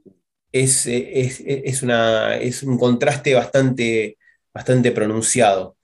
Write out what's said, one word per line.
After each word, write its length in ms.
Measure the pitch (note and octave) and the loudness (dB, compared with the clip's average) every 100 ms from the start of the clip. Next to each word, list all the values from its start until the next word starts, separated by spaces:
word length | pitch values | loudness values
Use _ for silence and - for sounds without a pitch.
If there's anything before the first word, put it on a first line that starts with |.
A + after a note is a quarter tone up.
| - _ _ _ _ | -20 _ _ _ _
es, 360 | C3 C3 - B2 | -2 0 0 -2
es, 540 | B2 - C3+ B2+ - | -4 -4 -2 -2 -4
es 420 | - C3+ C3+ C3 | -8 -6 -4 -4
una, 520 | B2 A#2 A2+ A2 A2 A2+ | 0 2 2 2 0 -2
es 280 | B2 B2 | -4 -6
un 120 | C3+ A#2+ | -4 0
contraste 560 | B2 A#2+ C#3 C3 D3 | 2 2 0 0 2
bastante, 840 | B2+ A#2+ C3+ C3 C3 A#2 A2+ G#2+ - _ _ _ | 2 2 2 2 0 0 -2 -4 -8 _ _ _
bastante 380 | G#2+ - B2+ A#2+ | -8 0 2 4
pronunciado. 880 | A2+ G#2+ A2 A2 B2 G#2+ F#2+ F#2 _ | 2 -2 -2 -2 2 4 2 -2 _